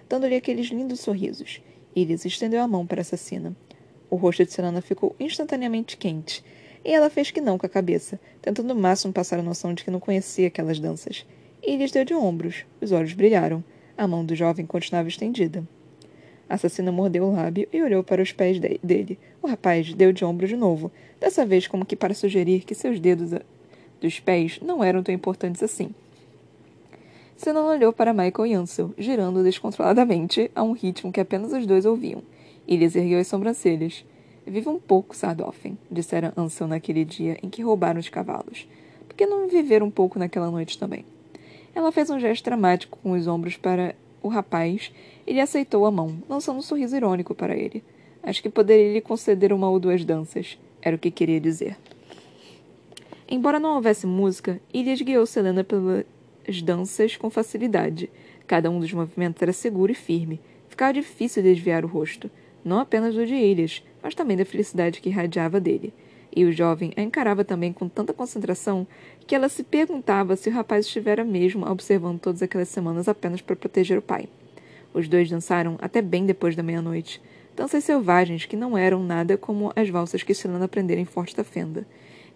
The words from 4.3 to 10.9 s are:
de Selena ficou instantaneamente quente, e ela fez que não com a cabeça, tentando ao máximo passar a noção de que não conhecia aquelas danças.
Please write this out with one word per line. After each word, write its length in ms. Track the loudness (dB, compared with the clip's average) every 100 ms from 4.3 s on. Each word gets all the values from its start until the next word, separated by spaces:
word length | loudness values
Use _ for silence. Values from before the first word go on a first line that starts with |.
| 4
de 80 | 2
Selena 280 | 2 -4 -4
ficou 360 | -4 -2 -2 -4
instantaneamente 800 | -6 -6 -4 -4 -2 -4 -6 -6
quente, 480 | -6 -6 -8 -12 -14 -20 -20 -10
e 80 | 2
ela 180 | 4 4
fez 220 | 2 -2
que 80 | -2
não 180 | 0 0
com 80 | 0
a 20 |
cabeça, 520 | -2 0 -2 -2 -12 -16 -8
tentando 300 | -4 -4 -2
ao 80 | 2
máximo 340 | 4 2 0
passar 280 | -4 -2 -2
a 20 |
noção 320 | -2 -4 -4
de 80 | -6
que 80 | -4
não 80 | -4
conhecia 480 | -2 -2 -2 0 0
aquelas 320 | 0 -4 -4
danças. 480 | -4